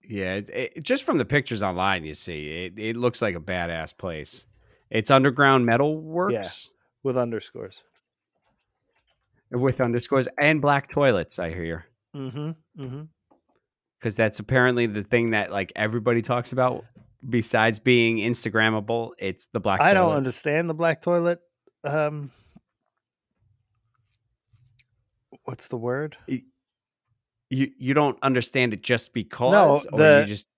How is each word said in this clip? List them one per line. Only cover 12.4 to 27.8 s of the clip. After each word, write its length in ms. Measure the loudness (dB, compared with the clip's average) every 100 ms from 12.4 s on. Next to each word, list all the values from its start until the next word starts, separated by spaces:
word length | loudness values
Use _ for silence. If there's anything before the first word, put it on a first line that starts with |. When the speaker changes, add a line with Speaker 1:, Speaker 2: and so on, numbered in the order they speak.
| -10 -12 _ -16
Speaker 2:
mm-hmm. 200 | -14 -14 -16 _ _ _ _ _ _ _ _ _
Speaker 1:
'Cause 140 | -8 0
that's 240 | 0 0
apparently 460 | 0 2 4 2 0
the 180 | -2
thing 280 | 0 0 2
that, 200 | 0 -2
like, 200 | -4 -6 -4
everybody 460 | -4 -2 0 0
talks 300 | 0 -4 -2
about 320 | 0 0 -2 -12 _ _ _ -2
besides 520 | -2 0 2 2 2
being 380 | 4 4 4 2
Instagrammable. 960 | -2 -2 -2 2 2 0 -2 -4 -4 -6
It's 280 | -8 -6 -6
the 120 | -4
black 220 | 0 2
Speaker 2:
I 120 | 4
don't 100 | 4 4
Speaker 1:
toilets. 120 | 2
Speaker 2:
understand 520 | -2 -4 -2 -2 -2
the 40 |
black 280 | -2 -2 -2
toilet. 380 | 0 0 0 -2 _ _ _ _
Um, 480 | -4 -2 -2 -4 -12 _ _ -20 _ _ _ _ _ _ _ _ _ _ _ _ _ _ _ _ _ _ _ _ _ _ _ _ _ _ _ -16
what's 240 | -14 -12 -10
the 100 | -6
word? 400 | -4 -4 -6 -12 -8
Speaker 1:
Y-, 160 | -8 _ _ _ _ _ _ _ _ _ _ _
you, 220 | -2 -2
you 160 | -4